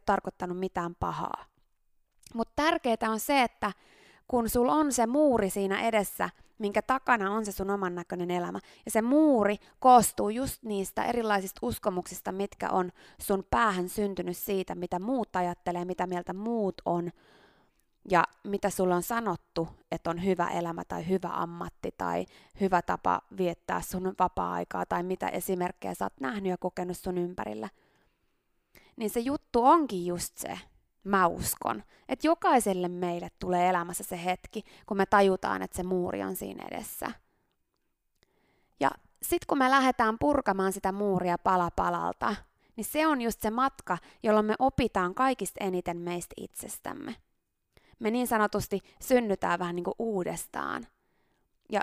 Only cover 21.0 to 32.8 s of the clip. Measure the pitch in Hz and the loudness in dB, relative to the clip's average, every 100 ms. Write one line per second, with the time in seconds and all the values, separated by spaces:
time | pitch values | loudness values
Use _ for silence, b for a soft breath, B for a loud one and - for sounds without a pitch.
21 | 165 185 180 - 170 170 175 - 185 - | -2 -2 -2 -4 -6 -8 -12 -10 -10 -6
22 | 175 170 185 b b - 196 180 - 175 | -2 -2 -4 b b -4 2 2 2 0
23 | 185 - - 196 180 170 - 175 170 185 | 0 0 -2 -4 -4 -4 -6 -6 -4 -4
24 | 185 190 180 - 180 175 175 185 180 180 | -4 0 -2 0 -4 -4 -4 -6 -4 -4
25 | 180 185 - 185 - 185 180 - 190 180 | -4 -4 -4 -4 -2 -2 -2 -6 -10 -6
26 | 196 - 262 214 190 180 185 - 180 180 | -6 -6 -6 -4 -4 -4 -6 -6 -6 -6
27 | 185 180 175 180 - 107 110 - _ _ | -4 -4 -4 -6 -8 -8 -10 -12 _ _
28 | _ _ _ _ _ _ _ b b - | _ _ _ _ _ _ _ b b -8
29 | 214 240 240 294 - 240 254 330 285 185 | -4 -2 -2 -4 -2 4 6 6 4 -2
30 | 175 175 - - - 180 - _ _ _ | -4 -4 -6 -10 -10 -10 -14 _ _ _
31 | 196 196 175 175 165 - - 214 - b | -2 2 4 2 -4 -4 -4 -6 -8 b
32 | - 262 302 339 381 269 214 185 | -8 0 2 2 4 4 4 0